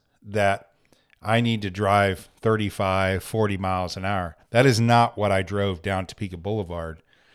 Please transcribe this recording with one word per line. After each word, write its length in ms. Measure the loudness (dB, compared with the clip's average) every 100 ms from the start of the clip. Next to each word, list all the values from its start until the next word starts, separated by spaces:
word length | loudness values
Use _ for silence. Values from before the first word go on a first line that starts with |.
| _ _
that 500 | -6 0 2 0 -6 _ _ _ _ _
I 180 | -2 0
need 220 | 2 -2
to 80 | -4
drive 580 | -2 2 4 2 0 -10 _
thirty-five, 800 | 0 0 -2 -2 0 0 0 -2
forty 340 | -4 -2 -2 -2
miles 400 | -2 -2 -4 -6
an 80 |
hour. 320 | -4 -4 -6 -10 _
That 160 | 4 4
is 140 | 4
not 360 | 4 6 4 2
what 160 | 0
I 100 | 2
drove 400 | 0 -2 -2 -4
down 240 | -4 -4 -6
Topeka 300 | -10 -10 -8
Boulevard 680 | -6 -6 -6 -8 -10 -12 _ _ _